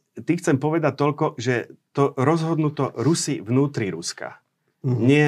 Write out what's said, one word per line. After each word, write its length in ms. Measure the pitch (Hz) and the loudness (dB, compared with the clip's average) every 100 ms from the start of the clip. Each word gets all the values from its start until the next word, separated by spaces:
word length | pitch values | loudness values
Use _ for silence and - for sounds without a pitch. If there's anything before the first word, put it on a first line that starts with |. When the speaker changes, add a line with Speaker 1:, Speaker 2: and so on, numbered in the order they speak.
| _ - | _ -18
Speaker 1:
Tých 240 | 113 170 | -4 -2
chcem 160 | 175 135 | 0 0
povedať 380 | 151 165 151 117 | 2 0 0 0
toľko, 300 | 143 147 156 156 | -2 0 -4 -4
že 200 | 117 120 - - _ | -2 -2 -4 -14 _
to 240 | - 139 - | 0 0 2
rozhodnú 560 | 131 165 160 160 151 | 2 2 0 0 -2
to 240 | 147 131 - | -2 -4 0
Rusi 480 | 117 165 - 135 | 0 0 0 -6
vnútri 480 | 98 127 143 143 104 | 0 2 2 0 -6
Ruska. 480 | 82 85 - - - _ _ _ _ | -6 -10 -10 -14 -14 _ _ _ _
Speaker 2:
Mhm. 220 | 135 117 | -4 0
Speaker 1:
Nie 220 | 117 143 | 4 6